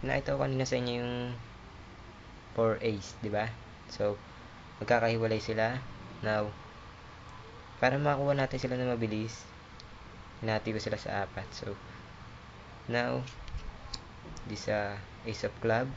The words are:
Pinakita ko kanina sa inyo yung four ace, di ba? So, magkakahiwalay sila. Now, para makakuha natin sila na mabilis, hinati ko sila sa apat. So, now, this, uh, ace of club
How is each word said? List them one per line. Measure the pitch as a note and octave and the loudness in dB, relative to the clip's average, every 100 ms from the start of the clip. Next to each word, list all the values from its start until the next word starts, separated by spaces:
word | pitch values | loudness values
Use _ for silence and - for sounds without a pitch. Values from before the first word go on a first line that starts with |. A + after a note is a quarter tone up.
Pinakita | C3 C3+ C#3 C#3 | 4 2 4 2
ko | |
kanina | C3+ C3 B2+ | 4 4 4
sa | B2+ | 4
inyo | B2 A#2+ | 2 0
yung | A#2+ B2 B2 A#2+ - - - - - - - - - - - - | 0 0 -2 -4 -8 -12 -14 -14 -14 -14 -14 -14 -14 -14 -6 4
four | A2+ A2 | 4 6
ace, | A#2 G#2 - - | 2 0 -4 -6
di | A2 | 0
ba? | G2+ A2 A2+ - - - | 2 0 -4 -12 -14 -14
So, | - - - - - - - - - | 2 2 2 -6 -14 -14 -14 -14 -8
magkakahiwalay | G#2 A#2+ A2+ A#2 A2+ A2 | 6 8 8 6 6 4
sila. | G#2 A2 A2 B2+ C3 - - - A2 | 2 4 4 2 -4 -10 -10 -2 2
Now, | G#2+ G#2+ G#2 - - - - - - - - - - - - | 4 2 -4 -12 -14 -14 -14 -14 -14 -14 -14 -14 -14 -14 4
para | B2 C#3 | 4 6
makakuha | D3 C#3 C#3 C#3+ | 4 4 4 4
natin | C3+ C3 | 4 2
sila | B2+ B2+ | 0 2
na | B2+ | 2
mabilis, | A#2+ A2+ G#2+ A2+ - - - - - - - - - - - | 2 2 2 -2 -6 -12 -16 -16 -16 -14 -14 -14 -14 -14 -4
hinati | A2 G#2+ A2 A2 | 2 2 2 0
ko | |
sila | G#2+ G#2+ | 0 0
sa | - G2 | 0 0
apat. | G2 - G2 - | 0 -4 -8 -6
So, | G#2 G2+ - - - - - - - - - - - | -6 -6 -10 -12 -14 -14 -14 -12 -14 -14 -14 -12 0
now, | A#2 B2 B2+ C3 - - - - - - - - - - - - | 2 4 2 -2 -8 -6 -4 -6 -8 -8 -8 -8 -12 -10 -8 -6
this, | G#2 - | -4 0
uh, | G#2 G2+ G2+ F#2+ - | 2 2 -2 -8 -8
ace | A#2 G#2 G#2+ | -6 -2 -2
of | - | 2
club | A2+ A2+ C3 | 4 6 4